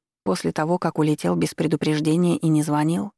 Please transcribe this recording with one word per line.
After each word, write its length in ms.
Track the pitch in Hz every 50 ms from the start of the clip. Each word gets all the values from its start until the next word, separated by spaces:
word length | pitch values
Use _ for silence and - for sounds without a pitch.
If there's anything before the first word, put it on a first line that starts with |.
| _ _ _ _ -
после 260 | 190 185 - - 165
того, 280 | - - 151 160 175 180
как 200 | - 165 - -
улетел 380 | 156 156 151 - - 175 180
без 180 | 170 165 156 -
предупреждения 840 | - 165 156 170 - - 156 156 151 156 160 156 170 175 175 165 -
и 100 | - 160
не 160 | 156 151 151
звонил. 480 | 156 147 151 151 156 170 190 208 208 _